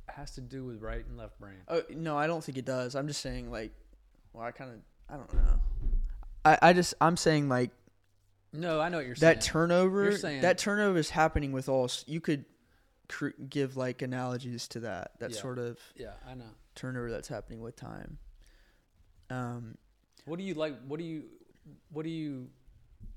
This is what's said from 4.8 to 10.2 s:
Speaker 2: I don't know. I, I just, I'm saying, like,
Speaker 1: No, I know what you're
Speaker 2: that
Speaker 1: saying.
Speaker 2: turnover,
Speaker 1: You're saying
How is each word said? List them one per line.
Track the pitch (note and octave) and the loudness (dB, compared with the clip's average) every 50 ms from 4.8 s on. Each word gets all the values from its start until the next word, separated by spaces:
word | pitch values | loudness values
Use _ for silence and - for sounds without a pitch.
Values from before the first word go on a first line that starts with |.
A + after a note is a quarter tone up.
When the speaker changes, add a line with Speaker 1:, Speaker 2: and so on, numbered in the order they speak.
| - _ _ _ - - | -20 _ _ _ -18 -14
Speaker 2:
I | - | -14
don't | C#3 A2+ - - | -14 -8 0 4
know. | - - - - - - - - - - - - - - - - - - - - - - | 6 8 8 8 6 4 2 0 -2 0 2 2 2 0 -2 -4 -8 -12 -14 -4 4 6
I, | D#3 D#3+ - | 6 8 10
I | - E3+ F3+ | 10 8 8
just, | F3+ F3 - - - | 8 4 2 2 4
I'm | C#3+ D#3+ F3 | 4 4 4
saying, | D#3+ - F3 D#3 D3+ C#3+ C#3 | 4 4 4 4 4 4 4
like, | B2+ B2 B2 - - _ _ _ _ _ _ _ _ _ _ _ _ _ _ _ - | 2 2 2 0 -4 _ _ _ _ _ _ _ _ _ _ _ _ _ _ _ -10
Speaker 1:
No, | D3+ F3 F3 D#3+ D3+ | -6 -2 0 0 0
I | D#3 | 0
know | F3 F3 | 0 0
what | E3 C#3 | -2 -4
you're | B2 B2 | -4 2
Speaker 2:
that | B2 D#3 E3 D#3+ - - | 6 8 8 8 6 4
Speaker 1:
saying. | - | 0
Speaker 2:
turnover, | - D#3 E3 E3+ F3 F3+ F#3 F#3+ F#3+ G3+ G3+ | 2 2 4 6 6 6 6 6 4 4 4
Speaker 1:
You're | G3+ G#3 | 2 2
saying | F#3 | 0